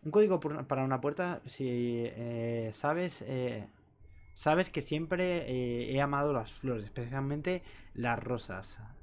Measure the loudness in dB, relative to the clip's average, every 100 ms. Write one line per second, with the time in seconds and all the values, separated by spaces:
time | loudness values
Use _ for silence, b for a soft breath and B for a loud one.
0 | 4 6 6 6 2 -2 0 0 2 2
1 | 2 0 -2 -4 -10 -4 -2 2 2 0
2 | -2 -4 -6 -2 -2 0 -2 -2 0 2
3 | 0 -4 -6 -2 -2 -2 -8 -14 -20 _
4 | -20 -20 -20 -2 4 4 4 -2 -2 -2
5 | 0 2 2 2 0 0 0 0 0 2
6 | 2 4 4 2 0 -4 -2 -2 -4 -6
7 | -4 -2 -2 0 0 -2 B B B -2
8 | 0 0 0 -2 -2 -10 -10 -14 -14 -16